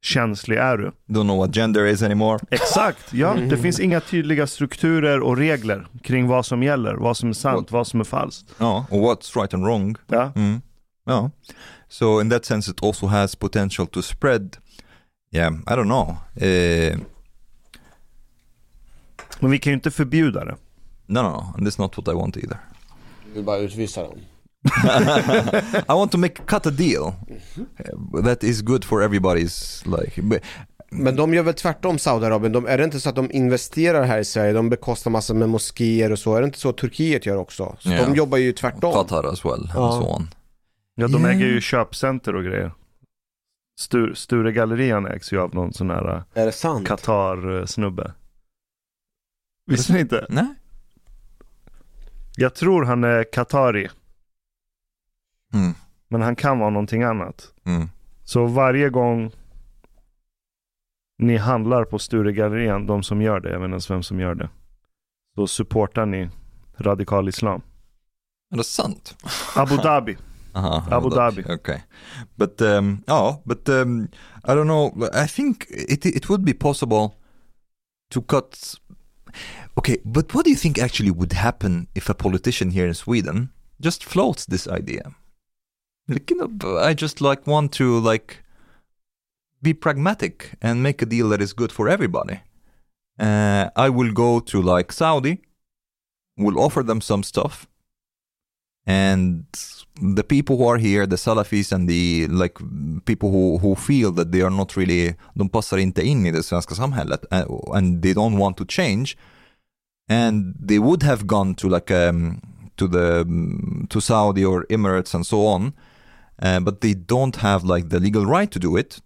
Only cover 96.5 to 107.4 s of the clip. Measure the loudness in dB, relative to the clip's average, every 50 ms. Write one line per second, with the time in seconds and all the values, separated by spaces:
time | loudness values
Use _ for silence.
96.5 | 2 4 2 2 2 0 0 0 -2 -2 0 0 -2 -2 -2 -2 -2 -2 -2 -2
97.5 | -6 -10 -20 _ _ _ _ _ _ _ _ _ _ _ _ _ _ _ _ _
98.5 | _ _ _ _ _ _ _ 0 2 2 4 4 4 4 4 2 0 -2 -6 _
99.5 | -16 -16 -16 -16 -18 -20 -20 _ _ -4 -2 0 0 0 2 2 2 2 4 2
100.5 | 2 4 4 4 4 4 4 4 4 4 2 2 0 0 0 0 0 0 0 0
101.5 | 0 -2 0 0 0 0 2 2 2 2 2 2 2 2 0 0 2 2 0 0
102.5 | -2 -8 -14 -12 -10 -8 -8 -6 -6 -6 -2 -2 -2 0 0 2 2 4 4 4
103.5 | 2 2 2 2 0 0 0 0 2 4 4 2 2 0 0 2 2 2 2 2
104.5 | 2 0 -2 -4 -2 -2 0 2 2 2 0 0 -2 -6 -14 -14 -6 -4 -4 -2
105.5 | 0 -2 -2 0 0 0 0 0 0 0 0 2 2 2 2 2 0 0 -2 0
106.5 | -2 -4 -2 -4 -6 -4 -4 -4 -2 -4 -4 -4 -4 -6 -4 -2 -2 -2